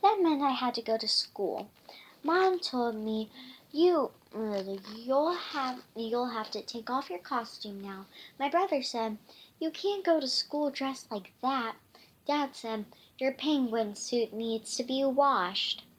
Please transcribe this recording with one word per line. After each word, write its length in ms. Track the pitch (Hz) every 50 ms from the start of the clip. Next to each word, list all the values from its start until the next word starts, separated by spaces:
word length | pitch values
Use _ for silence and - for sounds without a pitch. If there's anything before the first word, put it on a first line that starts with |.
That 200 | - 392 440 403
meant 200 | 370 330 311 277
I 100 | 285 277
had 220 | 254 254 254 247 240
to 60 | 233
go 160 | 226 - 220 226
to 120 | 220 214
school. 600 | - - - - _ - 202 170 - - 190 208 _ - _ - - - - - - - -
Mom 380 | 294 330 359 370 381 370 349
told 340 | - - - 247 240 233 226
me, 340 | 214 214 220 220 220 220 214 - 262 262 254 262 - - _ -
"You, 380 | 285 330 359 359 320 262 - - - _ _ -
uh, 300 | 208 220 214 208 202 190 196 196 196 196 208 214
you'll 380 | 220 233 247 262 277 302 330 359
have, 480 | 339 - - - 294 269 254 254 254 - - _
you'll 360 | 220 233 226 226 240 247 247
have 200 | 226 226 220 -
to 100 | - 214
take 280 | - - - 233 226 -
off 200 | 247 262 277 -
your 100 | 359 349
costume 640 | - - 277 247 233 220 - - - 214 202 196
now." 240 | 196 202 196 190 196 - - - - - - _
My 80 | 269 285
brother 340 | 277 339 381 381 320 277
said, 360 | 254 - - 240 226 226 214 214 - - - - - - _ _
"You 120 | 320 320
can't 340 | 320 - - 392 403 403 381
go 140 | 359 330 320
to 80 | 277 254
school 420 | - - - - - 294 302 285
dressed 420 | 269 - 269 269 269 254 - -
like 200 | 226 208 185 - _ _
that." 340 | - 254 269 262 233 226 - - _ _ _ - - - _ _ _ -
Dad 280 | 190 196 190 185 -
said, 300 | - - 226 220 220 208 - - - - _ _ -
"Your 140 | 262 262
penguin 640 | 262 262 - 302 302 285 262 240 220 233 226 208 202
suit 360 | - - - - 240 233 -
needs 440 | - 214 226 226 226 220 220 - - -
to 60 | 262
be 200 | 247 262 262 269
washed." 800 | 269 262 277 277 277 262 214 180 180 190 - - - - - - - -